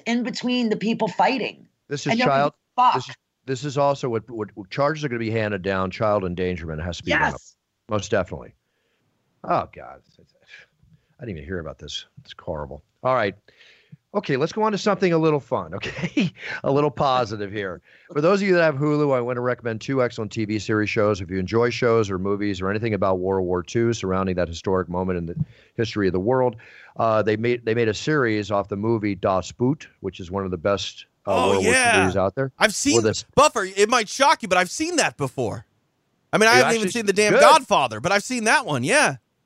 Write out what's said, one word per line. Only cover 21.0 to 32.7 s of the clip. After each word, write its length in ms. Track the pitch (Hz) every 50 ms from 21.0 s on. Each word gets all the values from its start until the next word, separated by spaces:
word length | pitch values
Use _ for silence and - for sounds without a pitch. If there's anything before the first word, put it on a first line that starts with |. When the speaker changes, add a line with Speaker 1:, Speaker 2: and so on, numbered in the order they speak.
| 104 104 104 92
Speaker 2:
If 100 | 92 80
you 80 | 95 95
enjoy 320 | 92 90 101 113 120 120
shows 400 | 117 117 131 120 113 113 107 98
or 80 | 98 90
movies 420 | 92 101 101 98 104 104 98 90
or 80 | 92 95
anything 220 | 101 107 113 117 107
about 280 | 95 101 98 95 92
World 260 | 90 92 95 95 92
War 160 | 90 90 90 87
Two 300 | - - 117 117 117 117
surrounding 420 | 113 - 92 92 95 95 95 90
that 120 | 90 87 82
historic 400 | 82 82 - 104 95 92 90 87
moment 280 | 87 90 92 92 90 87
in 80 | 85
the 100 | 82 87 - - - - _ - _ _
history 320 | - 117 110 - 107 101 92
of 40 | 87
the 80 | 92
world, 360 | 92 113 131 131 127 123 117 117 - - - - - - -
uh, 260 | - 117 113 110 110 101
they 140 | 107 110
made, 280 | 110 110 120 123 120 120
they 100 | 110 113
made 140 | 120 117 110
a 60 | 101
series 560 | - - 151 156 147 127 113 107 107 104 95
off 180 | 104 101 98 98
the 80 | 104
movie 380 | 98 104 113 117 110 101 104 101
Das 360 | 92 - 104 95 92 90 - -
Boot, 360 | - 120 127 151 - - - _ _
which 180 | - 95 - -
is 100 | 95 87
one 140 | 92 98 98
of 60 | 92
the 80 | 90 85
best, 480 | 76 101 101 92 - - - - - _ _ _ -
uh, 40 | 101 98
Speaker 3:
Oh, 160 | - - -
Speaker 2:
World 140 | - 98 -
War 80 | 220 247
Two 60 | 262
Speaker 3:
yeah. 220 | 254 233 220 202
Speaker 2:
movies 160 | - 95 90
out 180 | 95 92 98 -
there. 160 | - 135 135 - -
Speaker 3:
I've 160 | 190 220